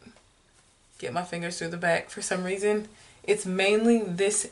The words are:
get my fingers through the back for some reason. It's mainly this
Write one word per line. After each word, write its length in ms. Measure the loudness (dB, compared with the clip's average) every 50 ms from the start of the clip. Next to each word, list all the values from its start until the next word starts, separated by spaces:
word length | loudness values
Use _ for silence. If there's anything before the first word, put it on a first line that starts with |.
| -20 -20 -20 -20 _ _ _ _ _ _ _ _ _ _ _ _ _ _ _ -10
get 140 | -8 -6
my 100 | -4 -6
fingers 360 | -6 -6 -6 -6 -6 -6 -6 -6
through 100 | -8 -8
the 80 | -6
back 340 | -2 0 2 2 2 0 -4
for 120 | -10 -10
some 220 | -6 -4 -4 -4 -2
reason. 440 | -4 -4 0 0 0 0 0 -2 -6 -14 -20 -20 -20 -20 -8 -2
It's 220 | 0 0 0 0
mainly 540 | -2 -2 0 2 4 4 4 6 6 6 4
this 480 | 2 0 0 0 2 2 2 0 -4 -4